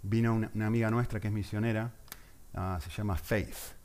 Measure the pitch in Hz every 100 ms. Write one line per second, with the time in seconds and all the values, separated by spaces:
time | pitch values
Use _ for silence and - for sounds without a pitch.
0 | 98 113 117 113 110 104 110 113 113 117
1 | 123 107 104 107 98 104 113 110 117 -
2 | - - - - - 95 92 90 - -
3 | 104 87 - 110 87 - - -